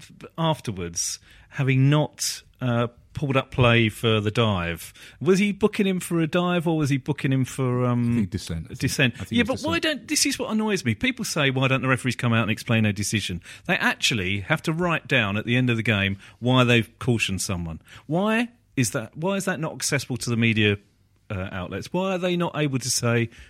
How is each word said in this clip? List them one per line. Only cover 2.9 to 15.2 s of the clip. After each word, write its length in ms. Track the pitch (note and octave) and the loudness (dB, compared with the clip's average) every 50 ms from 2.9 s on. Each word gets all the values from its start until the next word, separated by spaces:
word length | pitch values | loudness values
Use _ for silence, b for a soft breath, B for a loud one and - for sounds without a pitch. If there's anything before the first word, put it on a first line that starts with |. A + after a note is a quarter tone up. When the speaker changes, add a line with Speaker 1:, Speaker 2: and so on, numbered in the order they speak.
| - - - _ - | -4 -10 -20 _ -10
Speaker 1:
pulled 220 | - D3+ C3+ B2+ | -6 -2 0 0
up 160 | C3 C3 - | 0 -2 -2
play 360 | - - B2 A#2 A#2 A#2 A2+ A2 | 0 2 4 6 6 6 4 2
for 300 | - - - A2+ A2 G#2+ | 0 0 0 2 2 2
the 100 | G#2 G#2+ | 2 0
dive, 600 | G2+ A#2+ A#2 G#2+ G2+ F2+ E2+ E2+ E2 - - - - B B B B B | 2 2 2 2 2 0 0 -2 -4 -6 -10 -16 -20 B B B B B
was 180 | C3 E3+ G3 F3+ | 2 2 4 4
he 140 | G#3 G#3 | 2 0
booking 340 | G3 G3 A3 G#3 - - G3+ | 0 0 0 0 2 0 0
him 140 | F#3+ F#3+ F3+ | 0 0 -2
for 180 | - - E3+ E3 | -2 -2 0 0
a 80 | E3 | 0
dive 400 | D3+ - F3 F3 F3+ F3 F3 D3+ | 2 2 2 2 2 0 0 0
or 100 | F3 D#3+ | 0 0
was 140 | D#3 D3+ C3 | 2 2 0
he 60 | C#3+ | 0
booking 360 | C3 - - C#3+ - - C#3 | 0 -2 -4 -4 -2 0 0
him 120 | C3+ C3 B2+ | 0 0 0
for, 400 | - - - C3 B2 B2 B2 B2 | -2 -2 -2 -2 0 0 0 2
um, 260 | B2 A#2+ A#2+ A#2+ A#2 | 2 2 2 2 2
Speaker 2:
I 40 | A#2+ | 2
think 140 | A#2 G#2 F2+ | 0 0 0
descent. 340 | - A#2 - - E2+ E2 D#2+ | -2 -6 -6 -6 -6 -8 -8
I 40 | - | -10
think, 100 | - - | -6 -4
Speaker 1:
descent? 340 | C#3 C3 - - C3+ A#2+ - | -4 -2 0 0 0 0 -2
Speaker 2:
I 40 | - | -4
think 120 | F#2+ - | -6 -2
Speaker 1:
Yeah, 100 | - A#3+ | 0 0
Speaker 2:
it 60 | A#3 A3 | 0 0
was 140 | C4 - | -2 -4
Speaker 1:
but 60 | B3+ D#4 | -2 -2
why 100 | E4 E4 | -2 0
Speaker 2:
descent. 220 | E4 D#4 D4+ - | 0 -2 -2 -4
Speaker 1:
don't, 80 | - - | -4 -4
this 180 | D4 - - | -2 0 0
is 100 | C#4+ - | 0 -2
what 140 | - A#3 - | -4 -4 -2
annoys 340 | A3 G#3+ A3 G#3+ G3+ D3+ - | -2 -2 0 0 -2 0 0
me. 120 | A#2+ G#2+ | -2 -2
People 280 | - - B3+ B3+ - G3 | 0 -2 -2 -2 -4 -6
say, 260 | - - D#3+ C#3+ C3+ | -4 -2 0 2 2
"Why 180 | B2+ C3 C3+ B2+ | 2 2 2 2
don't 120 | C3+ C3+ | 0 0
the 60 | C3 | 0
referees 300 | C3 C3 - - B2 - | 0 0 0 0 -2 -2
come 160 | - - A#2+ | -2 0 2
out 100 | A#2 A#2 | 2 2
and 80 | A2+ G2 | 2 0
explain 320 | A2 - - - A#2 A2+ | -2 -4 -2 0 2 2
their 100 | G#2+ G#2 | 2 2
decision?" 480 | G2+ G#2 G2+ - A#2 G#2 - - F2+ E2+ - B B B B | 0 0 -2 -2 -2 -2 -2 -4 -8 -10 -10 B B B B
They 100 | B F#3 | B -2
actually 640 | - - B3 A#3+ - - - C3 G#2 F2+ F2+ G2+ G2+ | 0 0 -2 -2 0 -2 -2 0 0 -2 -2 -2 -4
have 220 | F#2+ - D#3+ D#3 | -2 -2 -4 -2
to 100 | - E3+ | -2 -2
write 340 | D#3+ E3 F3+ F3 D#3+ C#3+ - | -2 0 0 0 -2 -2 -2
down 300 | - C#3+ B2 | 0 0 2